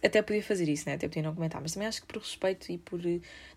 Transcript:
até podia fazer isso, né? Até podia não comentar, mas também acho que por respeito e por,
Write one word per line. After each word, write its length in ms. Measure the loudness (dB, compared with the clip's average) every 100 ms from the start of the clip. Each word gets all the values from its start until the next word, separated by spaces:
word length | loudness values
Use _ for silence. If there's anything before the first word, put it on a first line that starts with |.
até 180 | 6 6
podia 200 | 6 0
fazer 280 | 2 2 4
isso, 180 | 2 0
né? 80 | -2
Até 120 | -2
podia 160 | -2
não 120 | -2 -2
comentar, 260 | -2 -2
mas 120 | -6
também 140 | -4 -4
acho 140 | -4
que 60 | -8
por 140 | -10
respeito 500 | -8 -2 0 0 -4
e 60 | -8
por, 240 | -6 -4 0 0 -2 -16 -12